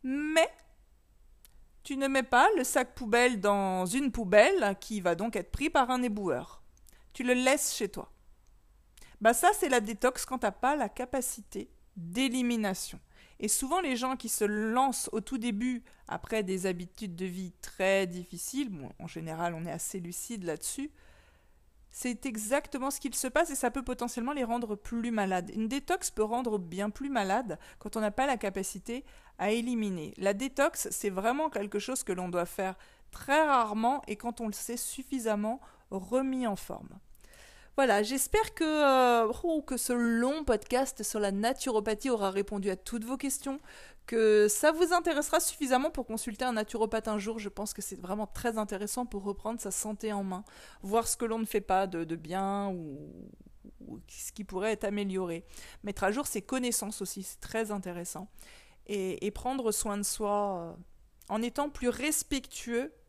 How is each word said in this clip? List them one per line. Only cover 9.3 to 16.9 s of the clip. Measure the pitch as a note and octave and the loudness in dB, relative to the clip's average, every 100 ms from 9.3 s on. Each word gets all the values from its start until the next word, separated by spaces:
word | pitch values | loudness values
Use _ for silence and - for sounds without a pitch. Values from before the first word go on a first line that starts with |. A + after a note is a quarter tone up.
ça, | A#3+ F4 | 6 6
c'est | G#4 D#4+ | 6 4
la | B3 | 4
détox | G#3+ A3 B3 - - | 2 2 2 2 -6
quand | B3+ | -2
t'as | G#3+ | -2
pas | F#3+ B3+ D4 | 0 0 2
la | G#3+ | 0
capacité | - B3+ C4+ B3 - G3+ G3 - - - - | -4 -4 -2 -4 -6 -10 -10 -10 -16 -18 -12
d'élimination. | E3+ F#3+ C4+ B3 A#3+ A#3 G#3 F#3 - E3 _ - - - | -6 0 2 2 2 2 0 -2 -6 -12 _ -20 -20 -6
Et | G#3 | -2
souvent, | - C4 F4 | 0 2 0
les | E4+ B3 | 0 0
gens | B3+ C4 | -2 -4
qui | A3+ | -4
se | - | 0
lancent | G#3 G#3+ A3 A#3+ C4+ - - | 0 0 0 2 2 0 -4
au | A3 | -4
tout | G#3 C4+ | -4 -4
début, | A#3+ G#3 B3 A#3+ - - - | -2 -2 -2 -4 -8 -20 -10
après | - - A3 | -10 -4 -2
des | F#3+ F#3+ F#3+ | -2 -2 -2
habitudes | F3+ F#3 | -4 -8